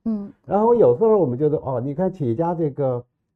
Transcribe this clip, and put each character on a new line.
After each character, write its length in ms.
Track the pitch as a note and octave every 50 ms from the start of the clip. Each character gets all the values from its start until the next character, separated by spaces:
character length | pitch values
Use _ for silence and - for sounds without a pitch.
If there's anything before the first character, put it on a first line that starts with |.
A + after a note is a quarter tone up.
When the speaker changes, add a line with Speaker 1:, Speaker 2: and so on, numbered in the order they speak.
| _
Speaker 1:
嗯。 260 | A3+ A3 G#3 G3+ G3 - _ _
Speaker 2:
然 160 | - - G3+
后 120 | A3 A#3 A#3+
有 200 | A#3 E3+ B2 A#2+
时 80 | C#3+ A3
候 140 | A3+ A3 G#3
我 80 | E3+
们 120 | C3 B2 B2
觉 120 | D3+ D3
得， 80 | C#3+ -
哦， 240 | - C3 C3+ B2+
你 120 | B2 C#3+ C#3+
看 200 | C#3+ F#3+ F#3 F#3+
企 120 | - D3
业 100 | A#2+ A2+
家 200 | A#2 E3 E3+ F3+
这 140 | E3 E3 D3
个， 340 | B2+ - C#3 C3 B2 B2 B2 _ _ _ _ _ _